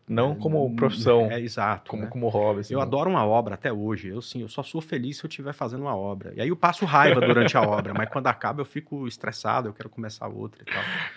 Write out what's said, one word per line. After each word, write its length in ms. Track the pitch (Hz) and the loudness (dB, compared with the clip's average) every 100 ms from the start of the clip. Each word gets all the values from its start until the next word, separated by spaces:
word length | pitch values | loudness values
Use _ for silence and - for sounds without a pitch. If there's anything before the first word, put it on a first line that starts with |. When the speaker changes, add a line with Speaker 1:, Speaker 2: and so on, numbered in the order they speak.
| - | -4
Speaker 1:
Não 260 | 113 131 | 0 2
Speaker 2:
é, 20 | |
Speaker 1:
como 340 | 151 160 156 135 | 0 -2 0 0
Speaker 2:
n-, 80 | 117 | 2
Speaker 1:
profissão, 540 | 117 110 117 120 113 | 0 2 6 6 4
Speaker 2:
é, 100 | 117 | 0
exato, 500 | 120 - 104 101 - | -4 -2 0 -2 -4
Speaker 1:
como, 120 | 110 | -8
Speaker 2:
né? 60 | 107 | -8
Speaker 1:
como 200 | 123 117 | -4 0
hobby, 320 | 104 104 101 | 2 2 2
assim, 140 | 107 | -2
Speaker 2:
Eu 40 | 131 | -2
Speaker 1:
não. 80 | 135 | 0
Speaker 2:
adoro 220 | 135 170 | 0 2
uma 160 | 180 | 2
obra 300 | 107 110 113 | 4 4 2
até 180 | 98 143 | -4 -4
hoje. 360 | 107 107 101 98 | -4 -2 -4 -6
Eu, 100 | 101 | -10
assim, 240 | 117 127 | -10 -10
eu 60 | 110 | -8
só 140 | - | -10
sou 200 | 135 165 | -8 -8
feliz 340 | 160 151 123 143 | -6 -6 -6 -8
se 80 | |
eu 40 | - | -10
estiver 260 | - 139 | -10 -12
fazendo 260 | 143 139 127 | -8 -6 -6
uma 160 | 143 107 | -4 -4
obra. 380 | 98 98 95 90 | -4 -8 -10 -6
E 60 | |
aí 60 | 123 | -4
eu 80 | 175 | 2
passo 280 | 175 175 | 0 2
raiva 380 | 185 143 147 147 | 2 6 8 6
durante 340 | 120 120 113 135 | 6 6 6 4
a 60 | |
obra, 320 | 110 104 98 | 4 2 0
mas 160 | 101 110 | -2 -2
quando 160 | 143 127 | 0 0
acaba 340 | 117 208 151 | 0 -2 -4
eu 60 | 135 | -6
fico 420 | 151 - 143 127 | -10 -10 -8 -8
estressado, 600 | - 110 107 110 120 117 | -8 -8 -4 -2 0 -2
eu 20 | |
quero 160 | 101 113 | -8 -14
começar 400 | - 110 107 110 | -12 -12 -10 -10
outra 340 | 104 104 - | -10 -12 -12
e 20 | - | -8
tal. 160 | - 92 92 - | -6 -4 -6 -8